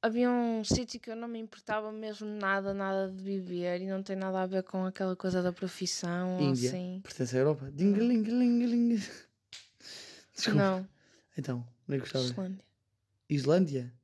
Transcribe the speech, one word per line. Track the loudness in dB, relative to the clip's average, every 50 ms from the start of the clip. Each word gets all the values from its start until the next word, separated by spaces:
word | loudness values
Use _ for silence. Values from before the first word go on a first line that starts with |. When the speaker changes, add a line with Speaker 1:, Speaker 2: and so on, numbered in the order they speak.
| 2
Speaker 1:
havia | 2 2 4 4 4
um | 4 4 2 2 2 0 0
sítio | 0 0 0 0 -4 -10 -12
que | -10 -10
eu | -10
não | -8 -8 -8
me | -8 -8
importava | -10 -12 -14 -18 _ -4 -4 -2 -2 -4 -8
mesmo | -8 -8 -8 -8 -8 -8 -8
nada, | -6 -4 0 0 0 2 0 -2 -2
nada | -2 -2 0 0 0 0 -2
de | -4 -8 -6
viver | -4 -4 -4 -4 -4 -4 -4 -2 -2 -2 -2 -2
e |
não | -4 -4 -4 -4
tem | -4 -4
nada | -4 -2 -2 0 0 0
a |
ver | 0 0 -2 -2
com | 0 -2 -2 -2
aquela | -2 -2 -2 -2 -2 -2
coisa | -2 -2 0 0 2 2
da | 0 0
profissão | -2 -6 -6 -6 -4 -4 -4 -4 -4 -4 -2 -2 -2 -2 -2 0
ou | 2 2
Speaker 2:
Índia. | 2 4 4 2 0
Speaker 1:
assim. | 0 -2 -6 -6 -8 -10 -10
Speaker 2:
Pertence | -12 -4 -4 -4 0 2
à | 4
Europa. | 4 4 4 2 -4
Speaker 1:
Não. | -10 -2
Speaker 2:
Dingalingalingaling. | 2 4 4 6 6 4 4 4 4 2 2 2 4 4 4 4 4 2 2 4 4 4 4 4 2 0 -4 -10 -14 -18 _ _ _ _ _ -20 -20 -20 _ _ _ -20 -18 -16 -16 -16 -18 -20 -20 -20 _ _
Desculpa. | -4 0 4 4 6
Speaker 1:
Não. | 6 4 2 0 -4 -8 _ _ _ _ _ _ _ _ _ -8
Speaker 2:
Então, | -4 -4 -4 -6 -6 -10 _ _ _ -4
onde | -4 -4
é |
que | -4 -2
gostavas? | -2 -2 -2 -2
Speaker 1:
Islândia. | -2 -4 -6 -6 -6 -10 -14 _ _ _ _ _ _ _ _ _ _ _ _ _
Speaker 2:
Islândia? | -2 0 4 4 4 4 4 2 0 -4 -6 -6 -12 -18